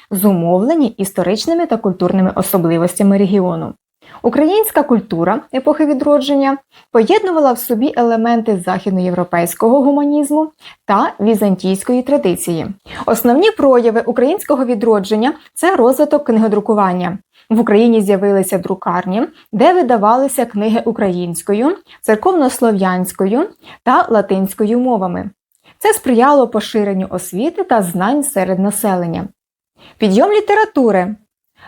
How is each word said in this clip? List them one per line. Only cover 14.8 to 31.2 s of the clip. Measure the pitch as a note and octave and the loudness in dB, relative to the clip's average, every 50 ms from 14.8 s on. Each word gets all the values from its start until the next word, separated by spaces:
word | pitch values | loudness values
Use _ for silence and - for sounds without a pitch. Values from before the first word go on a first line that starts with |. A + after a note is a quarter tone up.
| A3+ A#3 A3 G#3 F#3+ G3 G#3+ G#3+ A3+ C#4 D#4+ - - _ _ | 0 0 0 0 0 -2 -2 0 0 -2 -2 -6 -12 _ _
це | - D#4 F4 F#4+ | -4 -2 0 2
розвиток | D4+ A3+ B3 C4+ C4+ D4+ D4 - D4 D4 | 2 2 2 2 2 2 2 0 0 0
книгодрукування. | - A3+ A3 A3 A3 G3+ G#3 G3+ - G#3+ G#3 G3 F#3 F3+ F3+ F3 F3+ F3 - - _ _ _ _ - | 0 2 2 2 2 0 0 0 0 0 2 2 0 0 -2 -4 -4 -6 -8 -12 _ _ _ _ -2
В | A3+ A3 | 0 0
Україні | - - G3+ G#3 A#3 A#3 A3+ A3 | 2 4 4 4 4 4 4 4
з'явилися | G3+ G3 G3+ F#3 G3 G3+ G3 G3 F#3+ F#3+ G#3 F#3 | 2 2 2 2 2 2 2 0 0 0 -2 -4
друкарні, | F3 - G3 F#3+ - G3+ F3 F3+ - F#3 F#3 A3 C#4+ D#4 - - _ _ | -4 -4 -6 -4 -4 -4 -4 -2 -2 -2 -2 -2 -4 -4 -8 -14 _ _
де | - F#3+ A#3+ E4+ F4+ | -2 2 2 4 4
видавалися | F#4 D#4+ A#3+ B3 A3 G3 G#3+ A#3 C4 C4+ C#4 - - A#3+ | 2 2 2 0 2 2 2 2 2 0 -2 -2 -4 -4
книги | A#3+ - G3+ G#3 A3 G#3+ A#3 - | -4 -4 -4 -2 0 0 0 -2
українською, | A#3 A3+ - G#3+ F#3+ F3 F3+ F3+ E3+ E3+ - - - G3+ G#3 B3 D4+ G4 - - _ - _ | -2 -2 -2 -2 -2 -2 -2 -4 -6 -8 -8 -4 -4 -2 0 0 -2 -2 -4 -10 _ -20 _
церковнослов'янською | - - A3 G#3+ - F#4 F#4+ E4+ C4+ C4+ - - B3+ A3+ G#3+ F#3+ F#3+ F#3 F#3 F#3 F#3 F#3 - - F#3+ F#3+ G#3+ C4+ F4 A4 - _ _ - - - _ | -2 -2 0 0 2 0 2 2 0 0 0 0 0 0 0 0 0 0 0 -2 -4 -6 -4 -4 -2 -2 0 -2 -2 -4 -8 _ _ -20 -20 -6 _
та | A#3+ C4 E4+ F4+ - | 0 2 2 2 2
латинською | B3 G#3 G3 - G3 F#3+ G3 F#3+ - - A3 G#3 A#3 B3 | 0 0 0 0 -2 -2 -2 -4 -4 -4 -2 0 0 0
мовами. | B3 B3+ A#3+ G#3 F#3+ F3+ F3 F3+ F#3 G3+ - _ _ _ _ _ _ _ _ _ | 0 0 0 -2 -2 -4 -6 -8 -10 -12 -14 _ _ _ _ _ _ _ _ _
Це | - G#4+ A4+ | 0 0 0
сприяло | - - - B3 A3 B3 C#4+ D4 C#4 B3 A#3 | 0 0 0 2 4 4 4 4 4 2 2
поширенню | A#3+ G#3+ G3+ - - A3 G#3 G3+ G3 F#3+ F#3+ F#3+ | -2 -4 -6 -4 -4 -2 -2 -2 -2 -4 -4 -6
освіти | - F3+ - - - F3+ B3 E4 F4+ - F#4 | -6 -8 -8 -8 -6 -4 -4 -4 -4 -4 -2
та | - B3+ A3 | 0 0 0
знань | F#3+ F3 - F3+ - C4 C4+ D4 C#4 | 0 0 -2 -2 -2 0 -2 -2 -4
серед | - - G3 F#3 F#3 F#3+ F3+ | -4 -4 -2 -2 -2 -2 -2
населення. | F#3+ G#3 G#3 - - G#3 F#3 F3+ F3 E3+ E3 F3 F#3+ G3+ - _ _ _ _ _ _ _ _ _ - - - - | -2 -2 -2 -2 -2 -2 -2 -2 -2 -4 -6 -6 -8 -10 -14 _ _ _ _ _ _ _ _ _ -20 -20 -6 -2
Підйом | G#3+ G3+ F#3+ A3 D#4+ G4+ | 0 2 4 4 4 4
літератури. | G#4 G#4+ G#4+ - G4+ G#4+ A4 G#4+ - D4 B3+ A3+ G3 F#3 F3 F#3+ G#3+ - | 2 0 0 2 2 2 0 0 0 0 2 2 2 0 0 -2 -6 -12